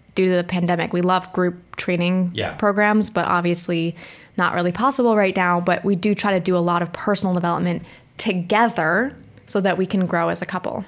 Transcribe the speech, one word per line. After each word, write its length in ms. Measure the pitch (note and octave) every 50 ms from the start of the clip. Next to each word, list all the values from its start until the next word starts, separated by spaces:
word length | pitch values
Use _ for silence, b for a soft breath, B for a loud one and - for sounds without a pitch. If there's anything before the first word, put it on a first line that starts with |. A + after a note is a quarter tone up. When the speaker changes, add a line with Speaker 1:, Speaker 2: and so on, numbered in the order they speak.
| _ - _
Speaker 1:
due 100 | F#3+ F#3+
to 100 | F#3 F3+
the 80 | F3 F3
pandemic. 480 | F3 F3+ F3+ F3 E3+ F3 E3+ - -
We 80 | - F3
love 320 | F3 F3+ F#3 F3+ F3+ -
group 460 | - F#3 F3+ F3 F3 F3+ - _ -
training 540 | - - F#3+ F3+ F3 F3 F3+ F#3 F#3 F3+ F3 F3
Speaker 2:
Yeah. 220 | - G2 - D3
Speaker 1:
programs, 540 | - A3 G3+ G3 G#3 G#3 G#3 G#3+ G#3+ G#3 -
but 140 | - F3 -
obviously 720 | - - F3 F3 F3 E3+ F3 - - E3+ E3 E3 E3+ D#3+ B B B B B B B B
not 180 | - F3 - -
really 180 | F3 F3 F3+ F3
possible 420 | - A#3+ C#4 C4+ - A#3+ A#3 A3
right 200 | G#3 G3 F#3+ F#3+
now. 240 | F#3+ F3+ F3 F3 F3
But 240 | F3 F3+ F3 - -
we 100 | G3 G3+
do 180 | F3 G3 G#3 G3+
try 200 | - - G#3 F#3+
to 80 | F3+
do 160 | F3 F#3+ F3+
a 20 | F3
lot 220 | E3+ F3 F3 E3+
of 100 | F3 E3+
personal 420 | - - - G#3 G3+ - G#3 F#3 F3+
development 500 | F3 F3 E3+ E3+ - F3+ F3 E3+ - B B B B B B _
together 960 | - - A3 F#3 F3+ F3 F3+ G#3 G#3+ A#3 A3+ A#3 F#3 D#3+ D#3+ F3 G#3 B3+ C#4 - - - - - - -
so 120 | - - G3+
that 180 | F#3 F#3+ -
we 80 | F#3 F#3+
can 200 | F#3 - F#3+ F3+
grow 240 | E3+ F#3 E3+ E3+ E3+
as 120 | E3+ -
a 40 | F3+
couple. 400 | - F#3+ F3+ - - - - F#3